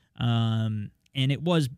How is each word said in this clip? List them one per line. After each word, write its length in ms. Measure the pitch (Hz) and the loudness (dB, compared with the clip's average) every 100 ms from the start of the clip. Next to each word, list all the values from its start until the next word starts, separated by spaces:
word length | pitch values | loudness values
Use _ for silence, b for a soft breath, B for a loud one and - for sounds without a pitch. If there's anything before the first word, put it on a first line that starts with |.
| _ - | _ -2
um, 760 | 117 117 113 113 110 107 101 - _ | 0 2 2 0 -2 -4 -8 -16 _
and 180 | 135 131 | -2 0
it 100 | 139 | 0
was, 280 | 160 165 131 | 2 2 0